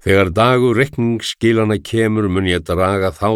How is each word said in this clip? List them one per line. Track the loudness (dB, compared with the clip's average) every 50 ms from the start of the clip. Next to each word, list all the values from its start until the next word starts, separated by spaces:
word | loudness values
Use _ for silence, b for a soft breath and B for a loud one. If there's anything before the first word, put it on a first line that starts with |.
Þegar | _ 2 2 2 2 2 2
dagur | 0 2 2 2 2 2 2 2 0
reikningsskilanna | 0 -2 -2 -4 -2 -2 -2 -4 -6 -10 -10 _ 0 2 2 2 2 0 0 -2 -4
kemur, | -4 -2 0 0 0 0 0 0 0 0
mun | 0 0 0
ég | 0 -2 -2
draga | -2 -2 0 0 0 0 0 -2 -2 -4
þá | -2 -2 -2 -2